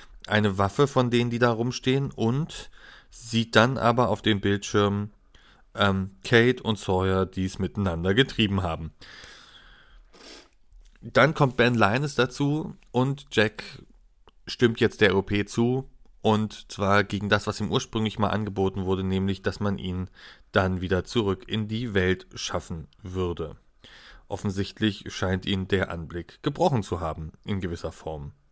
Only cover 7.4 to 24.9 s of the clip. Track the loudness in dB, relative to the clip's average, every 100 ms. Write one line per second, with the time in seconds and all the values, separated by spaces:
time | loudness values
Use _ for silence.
7.4 | -4 -2 -4 -2 -2 -2 0 2 2 0
8.4 | 0 0 -2 -4 -8 -14 -20 -20 -20 -20
9.4 | -20 -20 -20 -20 -20 -20 -20 -20 -20 -20
10.4 | -20 _ _ -20 -20 -20 -2 4 4 6
11.4 | 2 4 4 4 4 2 0 0 0 0
12.4 | -2 -2 -4 -12 -6 0 0 -2 -4 0
13.4 | 0 0 -16 -18 -20 -20 _ _ _ -20
14.4 | -14 2 2 4 0 4 4 4 0 -2
15.4 | -2 0 0 0 -4 -14 -20 -4 2 2
16.4 | 0 -6 -14 -4 2 2 2 -2 0 0
17.4 | 0 -4 -2 -2 -2 -2 -2 0 -2 -2
18.4 | -4 -2 -2 0 -2 -2 0 0 -2 -2
19.4 | -4 -4 -4 -4 -6 -6 -8 -12 -20 -20
20.4 | _ 0 0 0 -2 -2 0 0 0 -2
21.4 | -4 -6 -4 -6 -2 0 2 0 -4 -12
22.4 | -8 -6 -8 -10 -12 _ -10 -6 -4 -4
23.4 | -10 -12 _ _ -20 -20 -20 -20 -12 -8
24.4 | -4 -4 -6 -2 -2